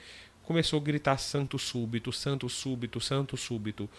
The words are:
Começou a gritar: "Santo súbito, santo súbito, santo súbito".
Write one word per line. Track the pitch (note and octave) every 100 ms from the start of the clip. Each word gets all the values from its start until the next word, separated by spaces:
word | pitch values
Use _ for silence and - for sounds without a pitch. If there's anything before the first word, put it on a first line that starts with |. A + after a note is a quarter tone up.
| - - - - -
Começou | E3 D#3+ D3+
a |
gritar: | D3 D3 C#3+ C3+
"Santo | - C#3+ C3+ C#3
súbito, | - B2 A2+ A#2 B2+
santo | - C#3+ C#3 B2
súbito, | - C3+ B2 A#2 A#2+
santo | - C#3 C3+ C3
súbito". | - A#2 G#2 - G2+